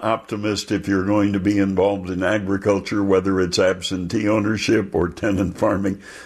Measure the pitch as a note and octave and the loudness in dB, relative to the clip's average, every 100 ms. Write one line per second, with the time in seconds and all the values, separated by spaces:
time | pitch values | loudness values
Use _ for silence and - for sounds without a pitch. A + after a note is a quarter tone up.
0 | A2 A2+ - G#2+ G#2+ G2+ - G2+ F#2 G2 | -2 -2 -4 -4 -2 -2 -2 -2 0 0
1 | F#2 G#2+ G2+ G2+ G2 G2+ G2 F#2 G2 G2+ | 2 2 2 2 0 2 2 2 2 0
2 | F2+ F2+ F#2 G#2+ F#2+ G2 G#2 G2 - G#2+ | -4 -2 0 0 0 0 2 0 0 -2
3 | G2 F#2+ F#2+ F#2 F2+ F2 F#2 F#2 - F#2 | 2 2 4 2 2 2 2 0 -4 -6
4 | F2 - G#2 G#2+ G#2 G#2 - A2 G2 - | -4 -2 0 0 0 -2 0 0 0 0
5 | F2 - A2 G2 F#2 - G#2+ F#2+ G2 G2 | -2 -2 -2 0 0 0 0 0 -2 -4
6 | - - | -8 -20